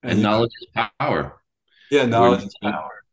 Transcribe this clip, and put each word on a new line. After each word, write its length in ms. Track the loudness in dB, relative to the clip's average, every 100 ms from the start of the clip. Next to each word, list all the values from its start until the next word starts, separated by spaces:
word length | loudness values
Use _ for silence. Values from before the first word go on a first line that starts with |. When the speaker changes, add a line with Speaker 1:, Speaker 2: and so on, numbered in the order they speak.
Speaker 1:
And 80 | -2
Speaker 2:
And 60 | 0
Speaker 1:
you 40 |
Speaker 2:
knowledge 280 | 2 2 0 -4
is 60 | -12 -6 -6 _
power. 420 | -4 -4 -6 -12 _ _ _ _ _
Speaker 1:
Yeah, 120 | 0
Speaker 2:
We're 60 | 2
Speaker 1:
knowledge 340 | 4 4 2
is 120 | -2 -8
Speaker 2:
no, 100 | -6
Speaker 1:
power. 320 | -6 -10 -16 _